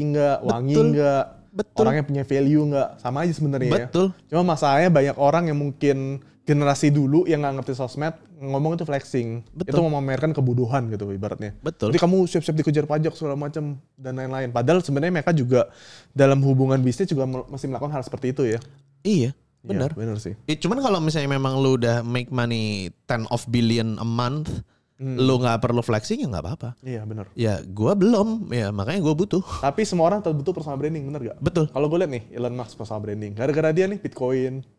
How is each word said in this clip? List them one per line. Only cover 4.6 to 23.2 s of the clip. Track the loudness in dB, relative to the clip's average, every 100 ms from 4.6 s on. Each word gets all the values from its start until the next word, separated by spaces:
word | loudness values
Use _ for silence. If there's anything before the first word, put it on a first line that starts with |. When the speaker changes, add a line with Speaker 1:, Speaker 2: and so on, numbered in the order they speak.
| 2 4 6
Speaker 1:
banyak | 6 4 2
orang | 2 4 0
yang | -2
mungkin | -4 0 0 2 -2 -8 -12 _
generasi | 0 2 4 4 4
dulu | 4 4 4 4
yang | 2
nggak | 0 -4
ngerti | -6
sosmed, | -6 -6 -4 -6 -6 -16 -12
ngomong | -4 -2 0 -2
itu | -4
flexing. | -6 -4 -4 -4 -6 -10
Speaker 2:
Betul. | -10 -2
Speaker 1:
Itu | 2
memamerkan | 2 0 -2 0 0
kebutuhan | 0 2 2 2 0 -2
gitu | -4 -6
ibaratnya. | -6 -6 -6 -10 -8
Speaker 2:
Betul. | -10 -4 0
Speaker 1:
Jadi | 2
kamu | 4 4
siap-siap | 2 0 -2
dikejar | -2 0 0 0
pajak | 0 -2 -4
segala | -6
macam | -6 -6 -6 -8 -8 _ _
dan | -10
lain-lain. | -8 -6 -6 -4
Padahal | 0 4 2
sebenarnya | 2 0 0
mereka | 0 2
juga | 2 4 4 2 -4 -20 -20 -8
dalam | 4 4 6
hubungan | 4 4 4 2
bisnis | 2 0 -2
juga | 0 -2
mel-, | -4
mesti | -10 -10 -8
melakukan | -6 -6
hal | -6 -8
seperti | -6 -4
itu | 0 0
ya. | 0 -6 -20 _ _
Speaker 2:
Iya, | 0 2 2 -2 _ _
Speaker 1:
Iya, | -6
Speaker 2:
benar. | -2 -2
Speaker 1:
benar | -2 -6 -6
sih. | -8 -10
Speaker 2:
Ya, | -6 -4
cuman | -2 0
kalau | 0 0
misalnya | 0 0 0
memang | 0 0 2
lu | 2
udah | 4 2 0 0
make | -4 -2
money | -2 0 0 -2 -4 -6 -10
ten | -6 -4